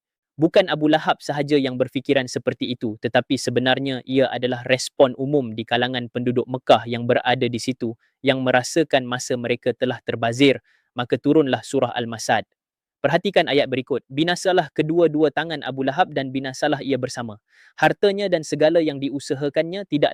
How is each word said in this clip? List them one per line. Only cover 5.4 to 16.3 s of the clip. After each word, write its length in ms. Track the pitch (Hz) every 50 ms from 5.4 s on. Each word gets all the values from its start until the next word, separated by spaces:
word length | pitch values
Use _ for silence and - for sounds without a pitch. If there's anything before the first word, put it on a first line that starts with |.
| 127 113 107
di 80 | 113
kalangan 480 | 113 - 123 120 123 123 131 123 120 117
penduduk 380 | - 123 123 123 123 135 - 127
Mekah 400 | 127 127 - - 135 110 113 117
yang 160 | 120 117 120
berada 400 | 120 123 - - 127 123 131 123
di 140 | 120 120 113
situ, 320 | - - 123 - 123 113 110 - _ _ _ _
yang 240 | - 131 131 131
merasakan 640 | 131 127 127 127 123 - - 170 156 - - 135 127
masa 320 | 120 123 123 - - 135 123
mereka 320 | 120 117 120 117 - 127 117 -
telah 240 | 127 127 123 -
terbazir. 560 | - - 117 113 117 117 117 123 143 139 123 - - _ _ _ _ _ _
Maka 240 | 123 120 - 139 127
turunlah 400 | - 143 151 160 147 131 127 120
surah 320 | - - - 135 127 120
Al-Masad. 560 | - 123 120 113 113 107 - - 120 107 98 - _ _ _ _ _ _ _ _ _ _ -
Perhatikan 400 | 139 156 175 - 208 185 190 165
ayat 240 | 113 135 143 120 131
berikut. 320 | 127 131 127 - 135 117 - _
"Binasalah 640 | 135 139 165 175 175 - - 190 180 185 160 139 -
kedua-dua 560 | - 156 156 165 175 170 156 147 151 156 143
tangan 320 | - 151 156 165 160 147
Abu 240 | - 131 131 135 131
Lahab 240 | 135 131 165 185 -
dan 240 | 147 143 135 131